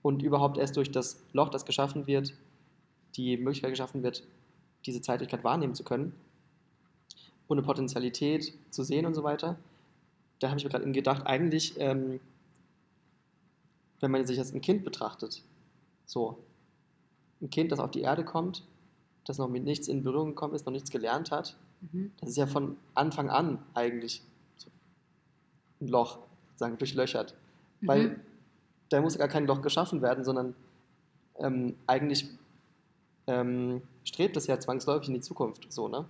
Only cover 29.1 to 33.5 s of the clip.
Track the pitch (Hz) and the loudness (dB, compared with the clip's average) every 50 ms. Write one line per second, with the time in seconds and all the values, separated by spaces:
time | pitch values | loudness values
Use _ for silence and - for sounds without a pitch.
29.1 | 156 - 147 135 143 156 147 139 135 135 139 147 - 160 180 175 - 143 127 120 | 2 2 0 2 2 2 4 4 2 4 2 2 2 2 2 2 0 2 2 2
30.1 | 127 135 127 131 131 127 127 127 123 - - - _ _ _ _ _ _ _ _ | 2 2 0 0 0 0 -2 -4 -6 -10 -20 -20 _ _ _ _ _ _ _ _
31.1 | _ _ _ _ _ - - 139 135 127 123 123 - - - - 131 135 147 147 | _ _ _ _ _ -4 -2 0 0 0 0 -2 -4 -4 2 2 2 4 4 2
32.1 | 139 - - - - - - _ - - _ _ _ _ _ _ _ _ _ _ | 0 0 -2 -4 -16 -20 -20 _ -20 -20 _ _ _ _ _ _ _ _ _ _
33.1 | _ _ _ - 127 123 123 123 | _ _ _ 0 0 2 2 0